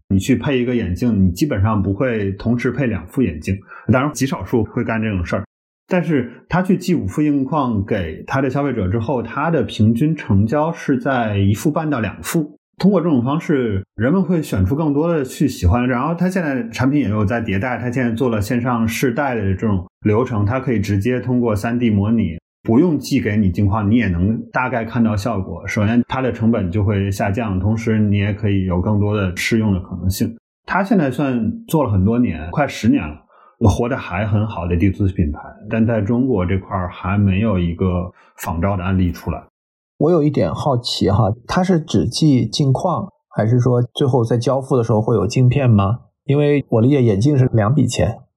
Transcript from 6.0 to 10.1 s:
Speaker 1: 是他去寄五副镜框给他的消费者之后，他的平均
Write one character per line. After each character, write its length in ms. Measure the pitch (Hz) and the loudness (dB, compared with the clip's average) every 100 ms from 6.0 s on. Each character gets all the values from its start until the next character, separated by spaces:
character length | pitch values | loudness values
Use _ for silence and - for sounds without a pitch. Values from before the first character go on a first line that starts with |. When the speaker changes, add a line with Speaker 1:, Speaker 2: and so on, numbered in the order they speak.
Speaker 1:
是 260 | 160 147 120 - - | 0 0 -2 -10 -4
他 120 | 170 | -2
去 160 | 185 170 | 2 0
寄 200 | - 151 | 2 -2
五 100 | 95 | -2
副 160 | 156 | -2
镜 220 | 151 143 | 0 0
框 400 | 131 156 127 104 | 0 -2 0 -2
给 400 | 98 104 82 80 | -2 -2 -4 -8
他 180 | - 135 | -6 -2
的 80 | 135 | -2
消 140 | 139 | -2
费 80 | 143 | -2
者 160 | 117 95 | -2 -2
之 100 | 113 | -2
后， 240 | 107 127 | -2 -4
他 260 | 113 139 160 | -4 -4 0
的 140 | 160 | 0
平 320 | 110 - 110 | -2 0 2
均 220 | 120 151 | 2 0